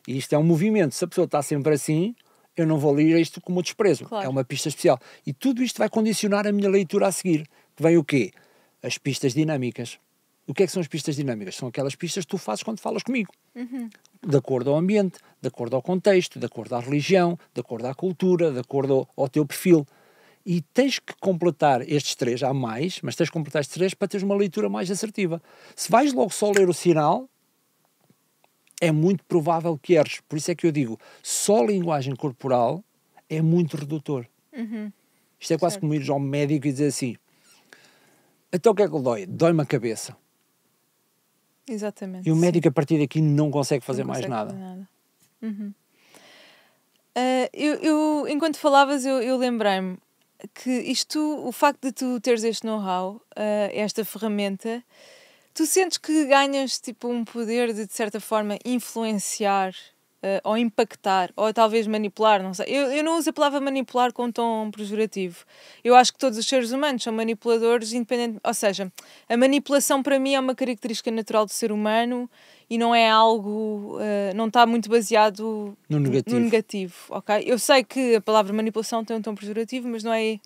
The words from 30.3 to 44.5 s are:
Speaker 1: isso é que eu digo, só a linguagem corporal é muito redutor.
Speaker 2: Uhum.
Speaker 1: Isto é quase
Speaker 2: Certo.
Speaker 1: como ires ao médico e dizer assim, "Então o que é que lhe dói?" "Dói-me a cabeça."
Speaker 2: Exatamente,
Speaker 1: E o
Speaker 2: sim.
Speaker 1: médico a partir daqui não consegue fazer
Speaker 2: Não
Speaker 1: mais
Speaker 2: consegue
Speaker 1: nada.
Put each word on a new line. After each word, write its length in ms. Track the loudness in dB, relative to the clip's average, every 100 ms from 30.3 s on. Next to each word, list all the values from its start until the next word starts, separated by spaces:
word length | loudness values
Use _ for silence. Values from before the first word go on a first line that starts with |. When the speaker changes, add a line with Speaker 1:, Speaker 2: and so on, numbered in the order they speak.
| -6
Speaker 1:
isso 120 | -4
é 60 | 0
que 100 | 0
eu 60 |
digo, 260 | 2 -2 -6 -16 -16
só 400 | -8 -2 2 4
a 40 | 4
linguagem 480 | 0 0 -2 -2 -4
corporal 680 | -6 -4 0 2 2 -2 -10 _ _ _ -8
é 120 | 0
muito 340 | 2 2 2 -4
redutor. 500 | -6 -8 -6 -6 -8 _ _ -12
Speaker 2:
Uhum. 340 | -10 -8 -10 -14 _ _ _ _
Speaker 1:
Isto 160 | -4
é 40 | 0
quase 160 | -2
Speaker 2:
Certo. 80 | -2
Speaker 1:
como 120 | -2
ires 160 | -2 -2
ao 100 | -2
médico 460 | -2 -2 0 0 -2
e 60 |
dizer 160 | 0 -2
assim, 300 | -2 -6 -8 _ _ _ _ _ -20 _ _ _ _ _ _ _
"Então 180 | 2 2
o 40 | 4
que 80 |
é 40 | 2
que 80 | 0
lhe 60 |
dói?" 220 | 0 -2 -4
"Dói-me 360 | 0 2 2
a 40 | 0
cabeça." 500 | -2 -2 -6 -10 -16 _ _ _ _ _ _ _ _ _ _ _ _ _ _ -12
Speaker 2:
Exatamente, 580 | -8 -8 -8 -12 -4 0
Speaker 1:
E 20 |
o 40 | 4
Speaker 2:
sim. 40 |
Speaker 1:
médico 300 | 4 4 2
a 20 |
partir 260 | 2 0 0
daqui 220 | 0 2
não 320 | 2 2 2
consegue 320 | 0 0 -2
fazer 200 | -2 -6
Speaker 2:
Não 40 | -4
Speaker 1:
mais 60 | -6 -4
Speaker 2:
consegue 80 |
Speaker 1:
nada. 160 | -6 -6